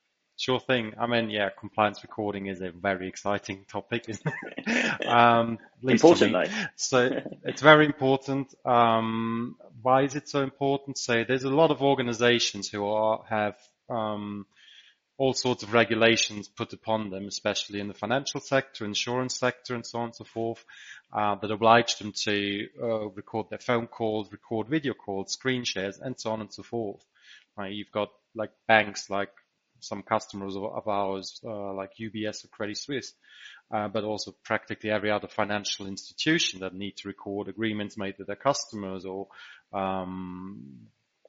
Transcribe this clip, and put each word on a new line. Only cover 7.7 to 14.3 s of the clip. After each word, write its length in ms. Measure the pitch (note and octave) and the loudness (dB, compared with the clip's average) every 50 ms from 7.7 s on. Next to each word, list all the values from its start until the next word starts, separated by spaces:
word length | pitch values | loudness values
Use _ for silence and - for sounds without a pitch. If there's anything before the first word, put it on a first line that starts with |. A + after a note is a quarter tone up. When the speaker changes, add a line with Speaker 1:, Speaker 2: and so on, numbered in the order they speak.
| D#3 D3+ D3+ | 10 10 10
Speaker 1:
important. 680 | D3 C#3+ - C3+ C3 C3+ C3+ - C#3 C3+ C#3 C3 - - _ - | 6 2 2 2 4 4 2 0 -2 -4 -4 -4 -6 -12 _ 0
Um, 920 | C3 B2 A#2 A#2 A2+ A2+ A2+ A2+ A2 A2+ A2+ A2+ A2+ A2+ A#2 A#2+ B2 A#2 - - - - A#2+ | 4 6 6 8 6 6 4 2 0 -2 -2 -2 -2 -2 -4 -4 -6 -10 -14 -20 -20 -16 -4
why 200 | A2 B2+ C3 C3+ | 2 4 4 4
is 120 | C#3 C3+ C#3 | 4 2 -2
it 140 | D3 - - | -6 -8 -4
so 140 | - C#3+ | -2 -2
important? 560 | C3+ C3+ - - C#3 C#3 C#3 C#3 - - C3 - | -2 -2 -4 -2 0 0 0 -2 -4 -8 -10 -6
So 260 | - - A#2 A#2 A2+ | -2 0 0 2 2
there's 180 | B2 C3 C3 C3 | 0 0 0 0
a 60 | C3+ | 0
lot 200 | C3+ D#3 E3 D3+ | 4 4 4 4
of 120 | D3 A#2 | 4 2
organizations 840 | C3+ C#3 C#3 C3 B2 A#2+ A#2 G#2+ A#2+ A#2+ A#2+ A#2 - - - G2+ G2 - | 2 2 4 2 0 -2 0 2 4 4 4 4 2 -2 -4 -6 -8 -8
who 160 | G#2+ G#2 G2+ | -6 -4 -2
are, 400 | G2+ G#2+ G#2+ A2 A2 A2 - - - | -2 0 2 2 2 2 0 -2 -2
have, 280 | A2+ G#2+ G#2 G#2 G2 - _ _ _ _ _ - | -2 0 0 -2 -4 -8 _ _ _ _ _ -8
um, 580 | B2+ A2+ A2 G#2+ G#2+ G#2 G#2 G#2 | -6 -4 -4 -4 -4 -6 -6 -8